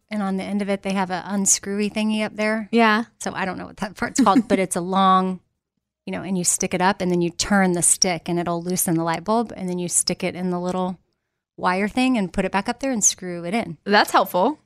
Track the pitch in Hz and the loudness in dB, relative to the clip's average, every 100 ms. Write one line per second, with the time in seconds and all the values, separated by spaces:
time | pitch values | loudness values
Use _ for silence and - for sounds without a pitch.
0 | - 214 196 190 185 202 202 196 196 196 | -10 -4 -2 -2 -2 -2 -2 -2 -2 -2
1 | 185 180 180 202 190 - 196 202 208 214 | -2 -4 -4 -2 0 0 -2 -4 -4 -2
2 | 214 214 214 202 214 220 208 226 226 214 | -2 -2 -2 -2 -2 -2 0 2 4 2
3 | 233 - - - 190 - - - 214 - | -2 -8 -8 -6 -6 -6 -12 -10 -10 -6
4 | 247 - 214 240 208 196 185 190 175 190 | -4 2 4 6 4 2 0 -2 0 4
5 | 190 185 185 185 _ _ _ _ _ _ | 6 6 4 -4 _ _ _ _ _ _
6 | - 190 - 190 175 - 190 180 185 208 | -10 -8 -4 -2 0 0 -2 0 2 2
7 | 180 175 170 - - 202 185 175 - - | 0 2 0 -2 0 2 4 2 2 2
8 | 190 165 - 170 175 170 175 180 - 165 | 2 0 -2 -2 -2 -4 -2 -2 0 0
9 | 165 165 175 226 226 - 185 180 175 - | 0 -2 0 0 -2 -6 -6 -4 -2 0
10 | - 180 180 175 180 175 180 180 185 180 | 0 -2 -4 -4 -4 -2 -2 -2 -4 -6
11 | _ _ _ _ _ - 185 185 208 254 | _ _ _ _ _ -6 -2 0 0 2
12 | 254 247 185 - 190 196 220 240 269 233 | 2 2 0 0 0 0 -2 -4 -4 0
13 | - - 180 175 175 226 180 156 202 208 | 0 -2 -6 -8 -4 -4 -4 -6 2 2
14 | 359 285 185 180 220 311 | 4 2 2 2 2 0